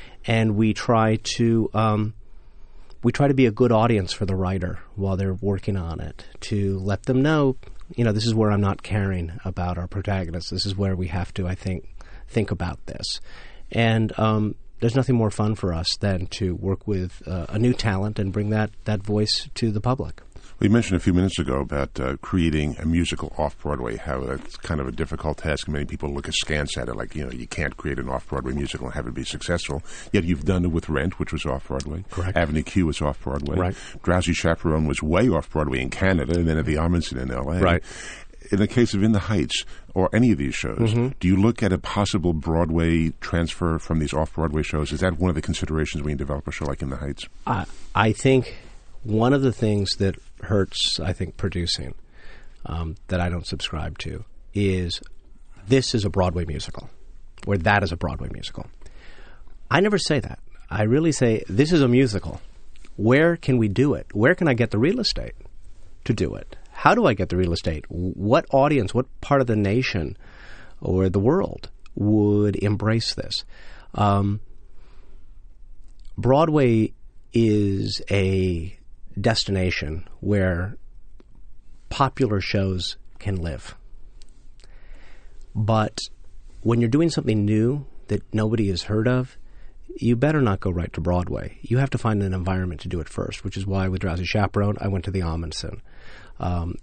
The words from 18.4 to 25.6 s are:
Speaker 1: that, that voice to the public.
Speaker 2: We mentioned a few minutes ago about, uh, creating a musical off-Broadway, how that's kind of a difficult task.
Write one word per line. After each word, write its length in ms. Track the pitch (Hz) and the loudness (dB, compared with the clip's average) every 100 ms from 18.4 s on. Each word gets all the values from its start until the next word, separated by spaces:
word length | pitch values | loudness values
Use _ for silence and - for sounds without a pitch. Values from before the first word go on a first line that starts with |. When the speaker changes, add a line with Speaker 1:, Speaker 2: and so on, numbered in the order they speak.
| 104 | 0
Speaker 1:
that, 180 | 107 107 - - | 2 0 -2 -2
that 160 | 104 | -2
voice 480 | 101 104 107 - - - | 0 0 2 0 -4 -2
to 160 | 117 | 0
the 100 | 104 | 2
public. 400 | 120 - 73 - - - - - | 0 0 -4 -8 -14 -18 -16 0
Speaker 2:
We 100 | 107 | 4
mentioned 260 | 117 110 90 | 6 4 2
a 20 | |
few 140 | - | 4
minutes 260 | 90 95 - | 4 4 2
ago 200 | 65 65 | 0 0
about, 400 | 65 71 67 - | 0 -2 -2 -2
uh, 160 | 65 69 | -2 -4
creating 560 | - 95 82 76 73 - | -2 2 4 2 0 0
a 60 | 80 | 0
musical 480 | 82 85 71 73 - | 2 2 -2 -6 -2
off-Broadway, 600 | 73 - 76 67 60 55 | -4 -2 -4 -2 -4 -4
how 240 | - 67 | -4 -4
that's 340 | 67 69 - - | -4 -6 -8 -10
kind 220 | - 78 | -4 -2
of 80 | 64 | -2
a 40 | |
difficult 480 | 60 80 80 78 73 | -4 -4 -2 -4 -2
task. 280 | 80 71 | -2 -2